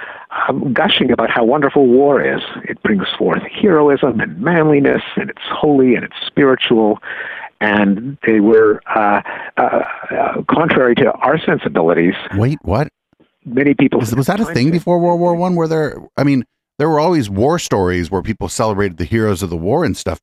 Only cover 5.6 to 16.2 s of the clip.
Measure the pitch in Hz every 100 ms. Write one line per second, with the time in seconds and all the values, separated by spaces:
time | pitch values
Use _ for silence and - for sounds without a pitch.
5.6 | 156 143 131 110 104 - - - 139 127
6.6 | - 113 107 107 - - - - - -
7.6 | 107 104 101 98 127 139 - 110 104 110
8.6 | 110 104 - 110 104 101 - - - -
9.6 | 123 - - - - - - - - 135
10.6 | 160 147 127 117 120 - 123 156 - 156
11.6 | - 104 82 85 87 98 - 98 120 156
12.6 | - 107 151 - _ _ _ _ - 120
13.6 | 143 139 131 - 113 117 135 202 226 147
14.6 | 139 170 175 175 175 175 175 170 180 175
15.6 | 160 160 147 - - -